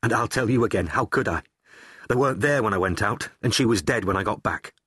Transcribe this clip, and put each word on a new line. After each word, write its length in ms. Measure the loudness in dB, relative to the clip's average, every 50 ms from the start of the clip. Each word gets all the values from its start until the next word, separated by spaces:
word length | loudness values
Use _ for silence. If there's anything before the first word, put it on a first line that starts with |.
And 100 | 0 0
I'll 160 | 0 0 0 0
tell 220 | 0 0 0 2
you 140 | 2 2 2
again, 240 | 2 0 0 -2 -2
how 160 | -2 -2 -2
could 240 | 0 0 -2 0 0
I? 140 | -2 -4 -6 _ _ _ _ _ -20 -20 -20 -20 -20 -20 -4 -2
They 60 | 0
weren't 260 | 2 2 0 0 0
there 220 | 0 0 2 2
when 120 | 2 0 0
I 40 | 2
went 240 | 2 0 0 0
out, 260 | 0 -2 -2 -2 -6 -12 -12 _
and 100 | -2 -2
she 120 | 0 2 2
was 180 | 2 2 2
dead 220 | 2 0 0 0 0
when 120 | -2 -2
I 60 | 0
got 200 | 0 -2 -4 -2
back. 320 | -2 -4 -4 -4 _ -14 -20 _ _